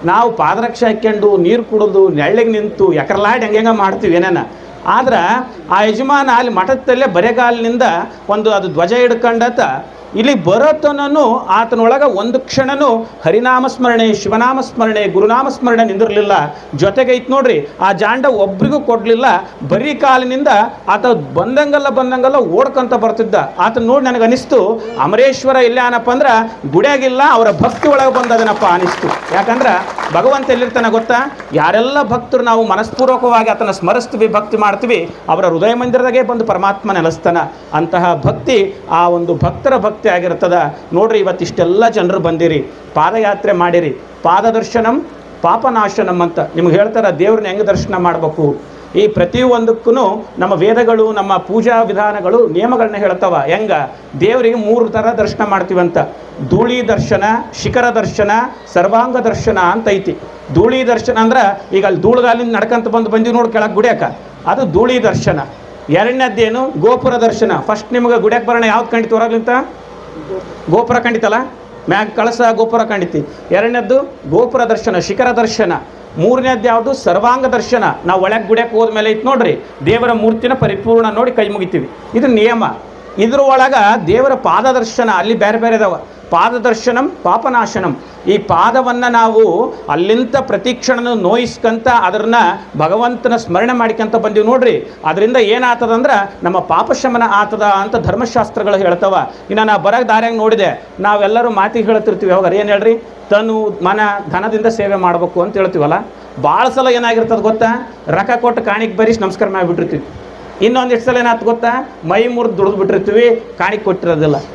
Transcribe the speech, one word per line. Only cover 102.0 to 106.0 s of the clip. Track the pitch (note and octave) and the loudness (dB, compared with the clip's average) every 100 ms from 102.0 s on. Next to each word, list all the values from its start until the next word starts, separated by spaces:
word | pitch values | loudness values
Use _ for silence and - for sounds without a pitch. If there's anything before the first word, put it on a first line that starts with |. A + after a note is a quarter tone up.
| G#3+ F3+ F#3+ | 0 0 2
ಯಾವಾಗ | F#3 F#3 G3 | 2 2 0
ಏನ್ | G#3 | 0
ಹೇಳ್ರಿ, | G3+ A3 A3+ - - - | 2 2 0 -4 -20 0
ತನು | G3+ A3+ A3 G#3+ F#3+ F3+ | 0 2 -2 -2 -2 -2
ಮನ | G#3+ G#3 G3+ D#3+ | 2 0 -2 -4
ಧನದಿಂದ | F3 A3 G#3+ A3+ A3+ | -4 -2 0 0 0
ಸೇವೆ | G3+ G3 F3+ | -2 0 0
ಮಾಡ್ಬೇಕು | E3+ F3 F3+ F#3+ | 0 -2 -2 -2
ಅಂತ | G#3 | 0
ಹೇಳ್ತೀವಲ್ಲ. | F#3+ F3+ D3 F3+ | -2 0 0 0